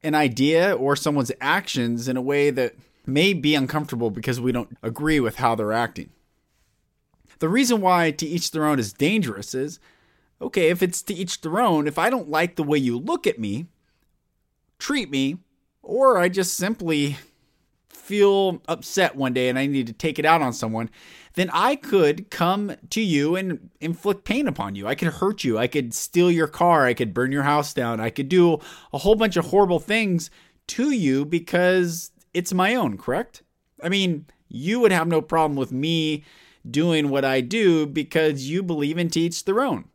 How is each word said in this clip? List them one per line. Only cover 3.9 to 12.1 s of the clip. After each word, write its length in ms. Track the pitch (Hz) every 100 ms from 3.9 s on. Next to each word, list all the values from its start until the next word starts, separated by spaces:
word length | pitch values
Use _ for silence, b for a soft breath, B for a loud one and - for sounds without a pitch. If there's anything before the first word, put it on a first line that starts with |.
| 120 117
because 280 | 104 120 123
we 140 | 123
don't 240 | 120 - -
agree 360 | - - 151 151
with 180 | 117 110
how 180 | 127
they're 180 | 113 104
acting. 380 | 113 117 - - _ _ _ _ _ _ _ _ _ _ _ _ b
The 100 | 160
reason 320 | 226 247 226
why 300 | 185 180 165
to 160 | 151 156
each 240 | 170 -
their 160 | 156 151
own 120 | 143
is 140 | 107
dangerous 640 | - 147 214 147 98 107
is, 260 | 131 143 175 b b b b b _
okay, 260 | - - 165
if 140 | 175
it's 180 | 180 -
to 100 | -
each 260 | 180 185 -
their 180 | 160 185
own, 280 | 226 156 147
if 120 | 147
I 120 | 196